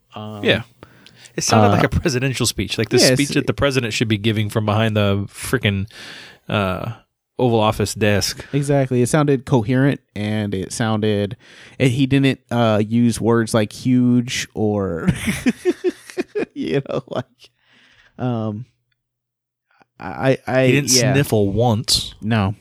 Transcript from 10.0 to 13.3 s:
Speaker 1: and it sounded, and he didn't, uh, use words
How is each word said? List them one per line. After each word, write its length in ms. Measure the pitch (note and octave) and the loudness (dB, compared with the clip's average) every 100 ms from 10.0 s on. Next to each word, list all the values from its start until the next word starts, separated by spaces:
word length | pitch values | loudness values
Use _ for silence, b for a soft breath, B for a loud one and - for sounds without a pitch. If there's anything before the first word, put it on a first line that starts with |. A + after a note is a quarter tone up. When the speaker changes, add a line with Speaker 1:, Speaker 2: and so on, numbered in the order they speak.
| _ | _
Speaker 1:
and 400 | G2 G#2 G#2+ G2+ | -6 -4 -2 -2
it 180 | F#2+ F2+ | -4 -6
sounded, 640 | - A2+ A2 G#2+ G2+ G2+ A#2 B B B B | -4 -2 0 0 0 -2 -6 B B B B
and 120 | C3 | 0
he 160 | A#2+ C3+ | 2 2
didn't, 340 | C#3 C3+ - - | 4 2 0 -2
uh, 320 | A#2+ A2+ G#2+ | 0 2 2
use 380 | G#2+ A#2 A#2+ A2 | 0 2 2 2
words 320 | G#2+ | 2